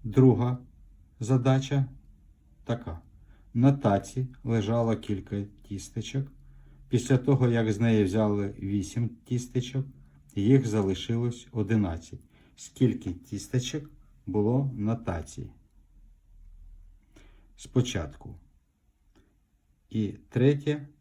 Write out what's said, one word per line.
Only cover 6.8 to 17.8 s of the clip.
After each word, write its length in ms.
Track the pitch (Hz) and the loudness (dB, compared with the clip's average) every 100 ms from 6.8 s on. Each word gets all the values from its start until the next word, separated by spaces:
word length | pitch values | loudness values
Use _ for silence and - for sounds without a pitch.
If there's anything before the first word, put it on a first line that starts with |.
| - | -2
Після 300 | 117 - 131 | -2 2 2
того, 300 | - 139 127 | 4 4 4
як 240 | 117 110 | 2 0
з 80 | 104 | 2
неї 240 | 117 110 | 4 4
взяли 500 | 98 104 107 101 101 - | 4 2 2 0 -4 -6
вісім 500 | 98 101 90 117 117 | -4 -4 -4 -4 -4
тістечок, 760 | - - 123 - 127 - 135 131 - - - _ | -6 -6 -6 -4 -6 -4 -6 -6 -12 -20 -20 _
їх 320 | - 101 135 117 | -2 6 6 6
залишилось 840 | 107 95 92 - 117 120 117 - | 0 0 -2 -4 -2 -2 -6 -10
одинадцять. 680 | 113 101 113 95 87 - - _ _ _ _ | -6 0 0 0 -4 -12 -20 _ _ _ _
Скільки 560 | - - 127 - - | -20 0 2 2 -6
тістечок 760 | 87 - 101 - 127 - 156 143 - - _ - | -10 -10 -12 -4 -4 -4 -10 -12 -20 -20 _ -6
було 440 | 101 104 127 139 | -2 0 0 -2
на 220 | 107 104 113 | -4 -4 -4
таці? 540 | - 85 78 - - - _ _ _ _ - _ _ - - - - - - - _ - - _ _ _ | -6 -8 -10 -14 -16 -18 _ _ _ _ -20 _ _ -20 -20 -20 -20 -20 -20 -20 _ -20 -20 _ _ _
Спочатку. 840 | - 127 | -4 -2